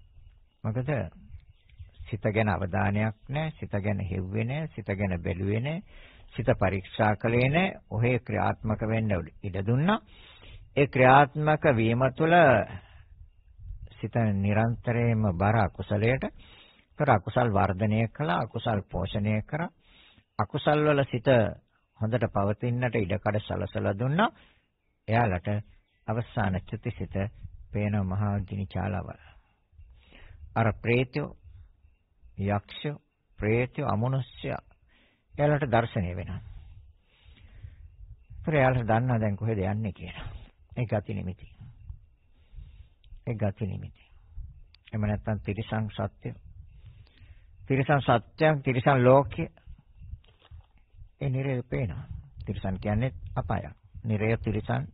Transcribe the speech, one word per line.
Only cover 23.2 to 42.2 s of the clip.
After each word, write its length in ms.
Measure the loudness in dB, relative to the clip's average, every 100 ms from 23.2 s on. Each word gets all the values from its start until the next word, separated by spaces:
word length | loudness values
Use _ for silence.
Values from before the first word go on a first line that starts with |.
| 0 -2
සලසලා 580 | -2 -4 -4 -2 -2 0
දුන්නා. 320 | 0 2 0 -2 _ _ _ _ _ _ 0
එයාලට 400 | 2 2 0 -2 -4 -6 -14 _ _ -6
අවසාන 540 | -4 -4 -2 -2 -2
චුතිසිත 540 | -4 -8 -8 -8 -6 -4 -4 -6 -16 -16 -8
පේන 320 | -4 0 0
මහා 380 | 0 0 0 -2
ගිනි 260 | -2 -6 -6
ජාලාවල්. 640 | -4 -4 -4 -6 -12 -20 -20 _ _ _ -20 -20 -20 _ -20 -20 -20 -6
අර 180 | 0 0 0
ප්‍රේතයෝ, 540 | 0 0 0 -4 -6 -10 -20 -20 -20 _ _ _ _ _ -18 -6
යක්ෂයෝ, 640 | -2 -2 -4 -8 -8 -8 _ _ _ -4
ප්‍රේතයෝ, 500 | 0 2 0 -2 -2
අමනුෂ්‍ය 600 | 0 0 0 -4 -8 -8 -8 -10 _ _ _ _ _ _
එයාලට 360 | -2 2 2 2
දැර්ශණය 460 | 2 2 -2 -4 -4
වෙනවා. 240 | -8 -10 -12 -16 -18 -20 -20 -20 _ _ -20 -20 -20 -20 -20 -18 -20 -20 -20 -20 -20
ඒතර 240 | -10 -2
එයාලට 340 | 2 4 2 2
දන්නවා 320 | 2 4 2
දැන් 160 | 0 0
කොහෙද 220 | 0 0
යන්නේ 340 | 0 -2 -4
කියලා. 360 | -6 -12 -12 -12 -12 -16 _ _ -6
ඒ 100 | -2
ගති 280 | -2 -2
නිමිති. 320 | -4 -6 -8 -14 -20 -20 -18 -18 -18 -20 _